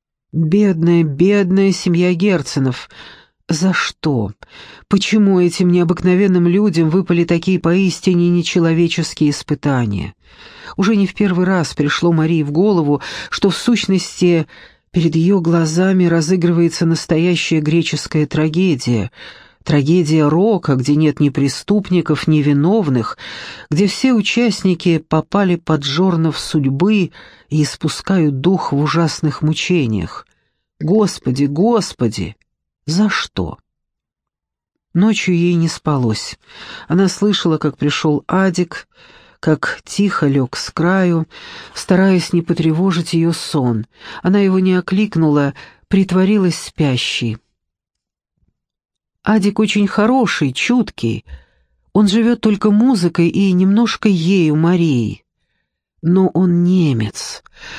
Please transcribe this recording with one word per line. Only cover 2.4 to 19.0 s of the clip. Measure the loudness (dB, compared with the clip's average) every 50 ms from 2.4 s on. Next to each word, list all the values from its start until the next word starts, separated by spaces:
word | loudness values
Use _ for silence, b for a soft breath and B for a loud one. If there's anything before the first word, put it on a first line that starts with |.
| -2 -4 -4 -2 0 -2 -2 -4 -10 -18 B B B B B B B B B B _ -6
За | -4 -2 0 0 0
что? | 0 -4 -6 -8 -6 -4 -2 -2 -2 -2 -4 -8 _ B B B B B B B B B B
Почему | 0 0 0 2 2 2 4 4 4 4
этим | 2 2 0 0 2 2
необыкновенным | 4 2 2 0 0 0 2 2 2 2 2 2 2 2 2 2
людям | 2 2 2 2 2 2 0 2
выпали | 2 0 0 0 0 0 0
такие | 0 0 -2 0 0 -2 0
поистине | 0 0 0 2 0 0 -2 -2 -2 0 2 2 2 2
нечеловеческие | 2 0 0 0 0 0 2 2 2 2 0 0 0 -4 -6 -6 -2 0 0 0
испытания? | 0 -2 -4 -6 -6 -4 -2 -2 0 0 0 -2 -2 -4 -6 -8 -12 _ B B B B B B B B B B B B
Уже | 0 2 2
не | 2 0
в | 0 0
первый | -2 -2 0 0 0 0
раз | 0 0 0 -2 -4 -4
пришло | -4 -2 -2 -2 0 0 0
Марии | 2 2 2 0 0 0
в | -2 -2
голову, | 0 0 2 2 2 2 2 0 0 -2 B B B B B B
что | -8 -2 0 0
в | -2
сущности | 0 0 0 0 0 0 0 0 -2 -2 -4 -4 0 2 2 2 2 0 B B B B B B B B B
перед | -2 0 0 2 2
ее | 2 2 2 2 2
глазами | 2 2 0 2 0 0 0 0 0 2 2 2 2
разыгрывается | 2 2 0 0 0 0 0 2 2 2 2 2 0 0 0 0 0
настоящая | 0 -2 -2 -2 0 0 2 0 0 0 -2 -2 -2 -2
греческая | 0 0 0 0 0 -2 -4 -8 -8 -4 -2 -2 -2
трагедия. | 0 0 -2 -2 0 0 0 0 0 0 -2 0 -2 -2 0